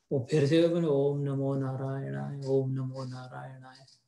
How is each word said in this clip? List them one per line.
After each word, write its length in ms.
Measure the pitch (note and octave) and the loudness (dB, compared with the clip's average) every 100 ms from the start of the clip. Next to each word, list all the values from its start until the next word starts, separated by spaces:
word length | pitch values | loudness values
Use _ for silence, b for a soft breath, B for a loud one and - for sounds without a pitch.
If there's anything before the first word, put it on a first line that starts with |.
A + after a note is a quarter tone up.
| _ | _
वो 140 | C#3+ A#2+ | -2 2
फिर 160 | D#3 C#3 | 2 6
से 220 | E3 E3+ | 6 6
बोले, 180 | E3+ E3 | 4 2
"ओम 340 | C#3 C#3+ C#3+ | 4 2 2
नमो 340 | C#3 C3+ C3+ | -2 0 0
नारायणाय, 880 | C#3 C3+ C3 C3+ C3+ C3+ C3+ C#3 C#3 C3+ | 0 -2 -4 -4 -6 -6 -6 -6 -6 0
ओम 240 | C3+ C3 | 0 2
नमो 340 | C3+ C3 C3 | -2 -4 -8
नारायणाय", 840 | B2+ B2+ B2+ C3+ C3+ C3 C3 C3 C3+ _ | -10 -12 -14 -14 -14 -16 -20 -20 -20 _